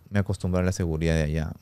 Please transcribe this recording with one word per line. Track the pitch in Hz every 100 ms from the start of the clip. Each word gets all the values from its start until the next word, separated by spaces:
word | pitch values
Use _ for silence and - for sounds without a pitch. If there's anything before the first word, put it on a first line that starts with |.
| -
Me | 101
he |
acostumbrado | 98 98 92 92
a | 92
la |
seguridad | 92 87 78 82
de | 80
allá. | 76 78 76 -